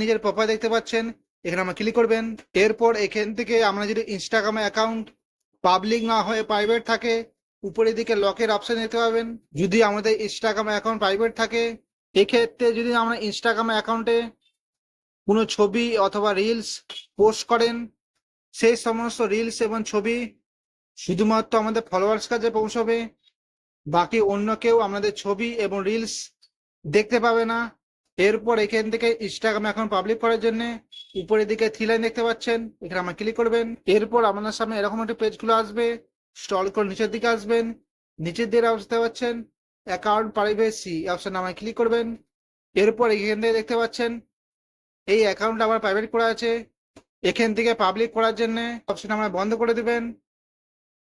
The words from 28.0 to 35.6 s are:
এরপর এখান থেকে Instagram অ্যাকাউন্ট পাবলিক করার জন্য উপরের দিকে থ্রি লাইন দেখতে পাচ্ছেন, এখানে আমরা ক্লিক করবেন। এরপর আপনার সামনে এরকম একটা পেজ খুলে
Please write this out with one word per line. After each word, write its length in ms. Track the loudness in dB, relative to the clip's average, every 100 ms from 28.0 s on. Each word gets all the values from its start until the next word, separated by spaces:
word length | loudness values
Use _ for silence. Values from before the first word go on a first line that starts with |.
| _ 0
এরপর 380 | 2 2 0 0
এখান 220 | 2 0 -2
থেকে 140 | 0 0 0 -4
Instagram 380 | -4 -2 0 -2
অ্যাকাউন্ট 240 | -2 -2 -2
পাবলিক 220 | 0 0
করার 160 | 0 0 0
জন্য 160 | -2 -4 -8 -14 -20 -12 -10
উপরের 240 | 0 0 2
দিকে 160 | 2 0
থ্রি 100 | 0 0
লাইন 120 | 0 0
দেখতে 160 | 0 -2
পাচ্ছেন, 320 | -2 -2 -2 -4 -12
এখানে 160 | -8 -4
আমরা 120 | -4 -4
ক্লিক 180 | -4 -2
করবেন। 260 | 0 0 -2 -4 2
এরপর 260 | 2 4 4 2
আপনার 260 | 2 -4 -4
সামনে 160 | -4 -2
এরকম 180 | -2 -2
একটা 120 | -6 -2
পেজ 120 | -2 -2
খুলে 140 | 2 2